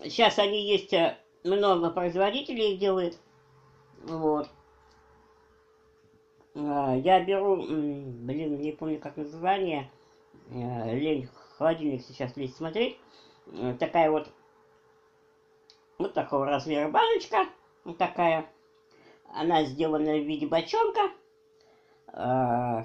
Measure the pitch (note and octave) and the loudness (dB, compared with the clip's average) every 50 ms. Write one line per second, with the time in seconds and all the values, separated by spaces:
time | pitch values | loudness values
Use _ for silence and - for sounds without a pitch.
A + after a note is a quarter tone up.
0 | - - - - A#3 G3+ - - G3+ G3+ G#3 G#3 G3+ G3+ G3+ F#3+ G3 - G#3 F3 | -14 -6 2 4 4 4 6 4 2 2 0 -2 0 2 0 0 2 2 2 4
1 | E3 - - - - _ _ _ - F3 G3 G3+ G3+ G3+ F#3 E3+ E3+ E3 E3 F#3 | 4 2 2 -2 -10 _ _ _ -2 0 2 2 4 4 4 4 2 0 0 -2
2 | F3+ F3 E3+ F#3 G3 G#3 A3+ C#4 C#4+ - C4 A#3 G#3+ G#3 G3 F#3 G3+ G3 F#3+ F#3 | -2 -2 2 2 2 2 2 -2 -4 -4 -2 0 0 0 0 2 2 2 2 2
3 | F3+ E3+ E3+ - - _ _ _ _ _ _ _ _ _ _ _ _ _ - - | 0 -2 -4 -8 -14 _ _ _ _ _ _ _ _ _ _ _ _ _ -20 -18
4 | - - E3 D#3+ D#3+ D#3 D3+ D3+ D3 - - - _ _ _ _ _ _ _ _ | -12 -10 -6 -2 0 2 2 2 0 -4 -10 -20 _ _ _ _ _ _ _ _
5 | _ _ _ _ _ _ _ _ _ _ _ _ _ _ _ _ _ _ _ _ | _ _ _ _ _ _ _ _ _ _ _ _ _ _ _ _ _ _ _ _
6 | _ _ _ _ _ _ _ _ _ _ - D3 D3 D3 C#3+ C#3+ C#3 C3+ B2+ B2+ | _ _ _ _ _ _ _ _ _ _ -10 -6 -4 -2 0 0 0 2 0 2
7 | C3+ F3+ F#3+ F#3 F3+ F#3 G3 F#3+ G3 G3+ F#3+ E3+ - - D3+ D#3 D3 D3 C#3+ C#3+ | 4 6 6 6 6 2 0 2 2 2 2 2 0 -2 -4 -2 -2 -4 -4 -6
8 | C#3 C3 A#2+ A#2 A#2+ B2 C3+ D3+ D#3+ D3+ D3 C#3+ D3 D3+ D3+ - D#3+ D#3 D#3 D3+ | -8 -12 -12 -10 -8 -6 -6 -4 -4 -4 -4 -4 -4 -6 -6 -6 -6 -6 -6 -6
9 | - D3 - - D3+ D3 D#3 E3 E3 F#3 G3 G3 F#3+ F3 D#3 C#3+ C3 C3 - _ | -8 -10 -10 -10 -10 -10 -10 -4 -2 0 0 0 0 -2 -2 -4 -6 -8 -14 _
10 | _ _ _ _ _ _ - - - - A#2+ B2 A#2+ B2 B2 A#2 A2+ A#2 A#2 C3+ | _ _ _ _ _ _ -20 -20 -20 -14 -10 -8 -6 -6 -6 -4 -4 -4 -2 -2
11 | D3 D#3 D#3 C#3 B2+ B2+ - - - - - - C#3+ E3 E3 D#3+ D3+ D3 C3+ B2+ | 0 0 -2 -2 -4 -6 -14 -20 -20 -20 -6 -2 0 0 0 0 -2 -4 -4 -4
12 | B2+ - B2+ - C3+ A#2+ B2 C#3+ C3+ B2+ - - D#3+ E3 E3 G#3+ A#3+ - - - | -6 -12 -10 -8 -8 -8 -6 -8 -8 -8 -8 -8 -8 -6 -2 -2 -2 -2 -2 -6
13 | - - - - - - - _ _ - D#2+ F2 A#2 B2+ B2 - E3 D3+ - E3 | -16 -20 -20 -20 -20 -20 -20 _ _ -16 -10 -6 -4 -4 -2 -2 -2 0 2 4
14 | D#3+ D#3 D#3 D3+ D3+ - - _ _ _ _ _ _ _ _ _ _ _ _ _ | 4 4 4 2 -2 -6 -12 _ _ _ _ _ _ _ _ _ _ _ _ _
15 | _ _ _ _ _ _ _ _ _ _ _ _ _ - - _ _ _ _ - | _ _ _ _ _ _ _ _ _ _ _ _ _ -20 -20 _ _ _ _ -8
16 | B2+ C3 - - C3 - C#3+ C#3 C#3 C#3+ C#3+ C3+ C3+ D#3 D3+ D3 D3 D3+ - - | -6 -4 -4 -4 -4 -2 -2 -2 0 0 0 -2 -2 -2 -2 -2 -2 2 2 4
17 | A#4 A4+ A#4 G4 - - - F#4+ - - - - _ _ _ _ _ - E3 - | 4 4 2 0 -2 0 0 0 0 0 -4 -12 _ _ _ _ _ -12 -4 -2
18 | F#3 E3+ - - F3 E3 D#3+ D#3+ D#3 - - _ _ _ _ _ _ _ _ _ | -2 -2 0 2 2 2 2 2 -2 -6 -12 _ _ _ _ _ _ _ _ _
19 | _ - - _ _ - - - D#3 E3+ F3 D#3 D#3 C3 C3 C#3+ D#3+ D#3+ D#3 D3+ | _ -20 -20 _ _ -14 -8 -4 0 2 4 4 2 2 0 -2 0 0 2 2
20 | D3+ D#3 D3+ D#3 D3 D3 D#3 C#3+ - C#3+ D#3+ E3 - - - A4 A4+ G#4+ - A4+ | 2 2 0 0 0 -2 -4 -4 -2 0 0 0 0 0 0 2 2 2 2 0
21 | G4+ F#4+ - - _ _ _ _ _ _ _ _ _ _ _ _ _ _ _ _ | 0 0 -2 -8 _ _ _ _ _ _ _ _ _ _ _ _ _ _ _ _
22 | _ - - - G2 B2 B2+ C3 B2+ B2 A#2 A#2+ B2 A#2+ A#2 A2+ A#2+ | _ -16 -10 -4 -2 0 2 2 2 2 2 0 0 -2 -2 -4 -4